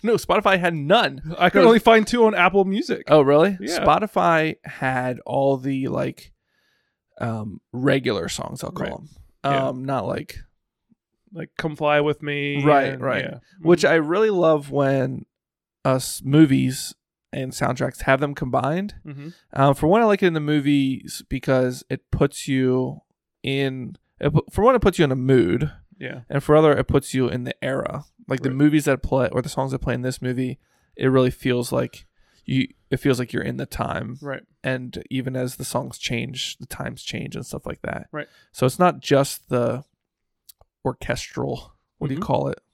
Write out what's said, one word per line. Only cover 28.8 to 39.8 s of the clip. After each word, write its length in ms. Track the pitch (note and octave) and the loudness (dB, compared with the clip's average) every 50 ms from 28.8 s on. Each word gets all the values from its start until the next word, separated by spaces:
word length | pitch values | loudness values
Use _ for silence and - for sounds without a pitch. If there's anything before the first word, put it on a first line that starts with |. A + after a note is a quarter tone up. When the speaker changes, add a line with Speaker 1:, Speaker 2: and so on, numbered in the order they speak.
| C#3+ | 2
Speaker 1:
that 160 | D3+ C3+ B2+ | 2 -2 0
play 260 | - - - C3+ B2+ - | 0 -2 0 0 0 0
or 100 | - - | -2 -4
the 80 | B2+ - | -4 -4
songs 220 | - - C3+ C3+ | -6 -6 -4 -4
that 80 | C3 B2+ | -4 -6
play 120 | - - B2 | -4 -4 -4
in 60 | B2 | -2
this 200 | B2 B2+ C3 - | -4 -6 -6 -6
movie, 360 | - B2+ B2+ B2 C3 B2+ B2 - _ _ _ _ _ _ _ | -6 -6 -4 -4 -4 -6 -6 -12 _ _ _ _ _ _ _
it 120 | - - C3 | -2 0 4
really 220 | C3 C3 B2+ B2+ | 4 4 4 2
feels 400 | - - - C3 B2 B2 A#2+ A#2+ | 0 -2 -2 -2 -2 0 -2 -2
like 340 | B2+ B2+ B2+ A#2+ - - - _ _ _ _ _ _ _ _ | -2 -4 -4 -4 -8 -18 -20 _ _ _ _ _ _ _ _
you, 220 | - C3+ C3 - - _ _ _ _ | -2 0 0 0 -2 _ _ _ _
it 60 | - | -6
feels 220 | C3 - D3 B2+ A#2 | -2 2 0 0 0
like 140 | B2+ - - | -2 -6 -6
you're 80 | - | -6
in 160 | - - B2 C3 | -6 -6 -6 -8
the 80 | - | -8
time. 500 | - - - - - - - - - C3 C3+ | -10 -6 -8 -6 -6 -6 -6 -8 -10 -14 -14
Speaker 2:
Right. 200 | C#3+ C#3+ C3+ - _ _ _ _ | -12 -12 -12 -12 _ _ _ _
Speaker 1:
And 400 | - C#3 C3 B2+ B2+ B2 - - - - | -6 -6 -6 -4 -6 -12 -14 -14 -12 -6
even 260 | C3 C3 B2+ C3+ C3 | -6 -6 -6 -4 -6
as 200 | B2+ B2+ B2+ B2+ | -4 -6 -6 -8
the 80 | - B2+ | -10 -12
songs 340 | - - B2 A#2+ B2+ A#2+ - | -6 -6 -6 -6 -6 -12 -10
change, 580 | - - - A#2 A#2+ - - C3 - - - _ | -8 -6 -6 -6 -6 -8 -8 -10 -10 -10 -10 _
the 60 | - | -14
times 360 | - - - - - A#2+ - | -16 -12 -10 -10 -10 -10 -12
change 340 | - - - - - - - | -14 -10 -10 -10 -10 -10 -10
and 80 | - - | -12 -12
stuff 220 | - - - _ | -10 -12 -12 _
like 160 | - - - | -12 -12 -10
that. 260 | - - - - - _ | -8 -8 -8 -10 -12 _
Speaker 2:
Right. 140 | - D3+ D3 _ _ _ _ _ | -14 -14 -14 _ _ _ _ _
Speaker 1:
So 140 | _ - B2+ | _ -2 0
it's 140 | B2+ - - | 0 2 2
not 220 | F3+ F3+ - C3 | 2 2 2 0
just 500 | - - C#3+ C3+ C#3 - - - _ _ | 0 2 2 2 2 0 -4 -14 _ _
the 340 | B2 B2 A#2+ A#2 A#2 B2+ | -2 -2 0 0 -2 -4